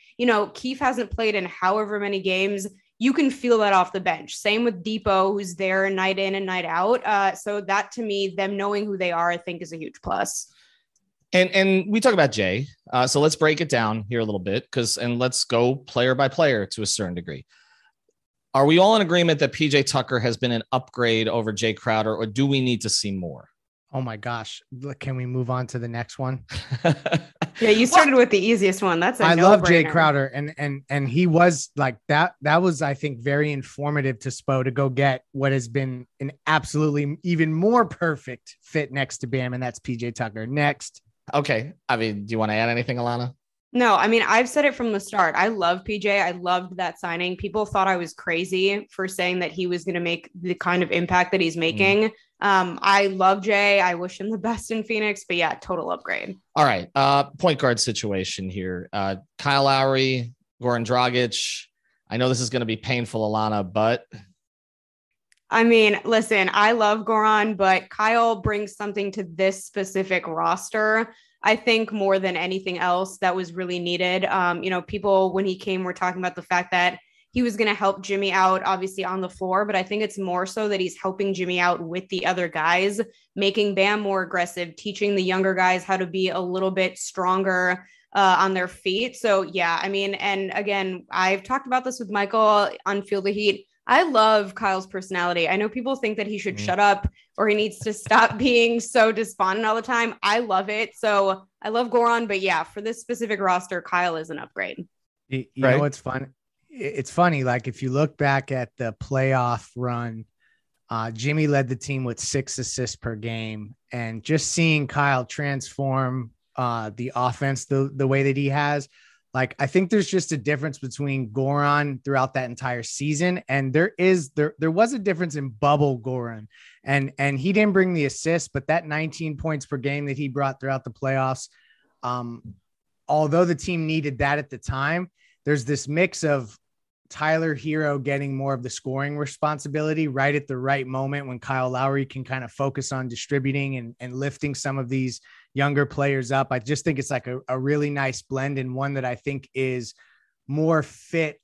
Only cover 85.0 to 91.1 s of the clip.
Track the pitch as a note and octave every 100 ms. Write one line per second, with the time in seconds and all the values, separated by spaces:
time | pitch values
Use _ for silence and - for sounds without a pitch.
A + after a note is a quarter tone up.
85 | G#3 G3 F#3 F#3 F#3+ F#3 F#3 F#3 F3+ F#3
86 | F3+ F#3+ F#3 F3+ F3+ F#3 F#3+ F#3+ F#3 F#3+
87 | - - F3+ F#3 F#3+ F3+ F3+ F#3 - _
88 | _ - F#3+ F3+ F#3+ F#3 F3+ - F#3 G3
89 | B3 - A3+ G3 E3 F3+ E3+ E3 G3 G3
90 | G3 G3 G3+ G3 F#3+ - G3+ G3 F#3+ F#3
91 | -